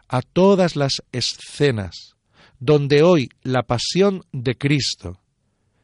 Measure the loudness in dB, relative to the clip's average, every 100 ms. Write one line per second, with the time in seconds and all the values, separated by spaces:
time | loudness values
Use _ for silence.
0 | _ -6 -4 2 4 4 2 0 -2 -4
1 | -8 -6 -6 -8 -14 -2 -2 -2 -8 -14
2 | -20 _ _ _ _ _ 0 0 2 4
3 | 4 4 0 _ -4 -4 -2 -4 -2 0
4 | 0 -2 -8 -8 -6 -4 -2 -2 -4 -8
5 | -12 -16 _ _ _ _ _ _